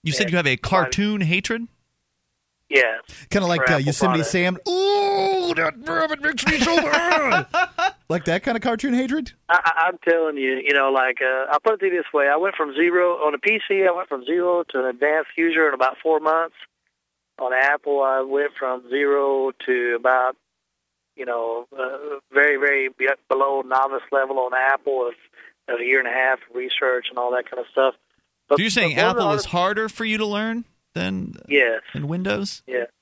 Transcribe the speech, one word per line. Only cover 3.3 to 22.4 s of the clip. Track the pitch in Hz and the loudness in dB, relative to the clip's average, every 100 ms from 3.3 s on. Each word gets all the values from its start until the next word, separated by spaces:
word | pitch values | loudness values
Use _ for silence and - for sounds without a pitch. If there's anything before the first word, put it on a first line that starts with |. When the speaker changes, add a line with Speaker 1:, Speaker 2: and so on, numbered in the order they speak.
| 196 180 | -2 0
Speaker 3:
like, | 170 | 0
Speaker 2:
For | 131 | 2
Speaker 3:
uh, | 143 | 2
Speaker 2:
Apple | 139 | 0
Speaker 3:
Yosemite | 139 - 165 | 0 0 0
Speaker 2:
products. | 151 | 0
Speaker 3:
Sam. | 185 175 185 - | 0 0 -2 -4
Ooh, | 359 392 403 403 392 392 381 349 330 | 0 2 2 2 0 0 0 -2 -2
that | 320 269 294 | -2 -4 -6
rabbit | 330 311 302 | -2 -2 -2
makes | 294 285 - | -4 -2 0
me | 311 | 0
so | 294 339 | 2 2
mad. | 302 294 349 320 277 359 - | 2 0 2 0 2 0 0
Speaker 1:
<laughs> | 339 359 - 370 - _ | -2 -2 -2 -4 -4 _
Speaker 3:
Like | 170 165 | -4 -2
that | 175 | -2
kind | 269 226 | -2 -2
of | |
cartoon | 247 226 277 | -2 -2 -2
hatred? | 247 262 302 240 _ - | -2 -2 -4 -6 _ 0
Speaker 2:
I, | 175 165 | 2 2
I, | 165 170 | 2 0
I'm | 180 - | 0 0
telling | 170 160 147 | 2 2 0
you, | 131 131 | -2 0
you | 131 143 | 2 2
know, | 135 | 4
like, | 135 131 123 | 4 2 0
uh, | 131 131 135 | 0 0 0
I'll | 147 | 0
put | 220 214 | 2 0
it | 190 | 0
this | 175 151 | 0 0
way. | 151 139 | 2 4
I | 151 | 2
went | 190 185 | 0 -2
from | 151 139 | -4 2
zero, | 175 175 180 170 151 | 2 4 2 2 0
on | |
a | 147 | 0
P | 202 214 - | 0 0 0
C, | 196 | 2
I | 190 | 2
went | 175 185 | 2 -4
from | 135 | -8
zero | 123 175 175 175 165 | -2 0 2 0 0
to | 135 | -2
an | 127 | -2
advanced | 123 147 156 147 - | 0 0 0 -2 -2
user | 165 160 156 | 0 2 2
in | |
about | 131 131 - | 2 0 0
four | 160 156 | 0 2
months. | 156 160 165 _ - _ _ _ _ _ _ - | 2 0 -2 _ -20 _ _ _ _ _ _ -8
On | 127 | -2
Apple, | 127 135 147 - 139 | 2 2 0 0 0
I | 135 135 | 2 0
went | 135 139 143 - | 0 -2 -2 -4
from | 131 127 123 | -6 -6 -4
zero | 131 143 143 139 135 135 - - | -2 2 2 2 0 -2 -4 -2
to | 127 120 117 | 0 0 0
about, | 127 127 127 - _ _ _ _ _ _ _ - | 2 2 2 -4 _ _ _ _ _ _ _ -12
you | 127 | -6
know, | 117 113 117 123 135 | -4 -4 -6 -10 -10
uh, | 131 139 147 143 _ | -8 -8 -12 -14 _
very, | 139 | 2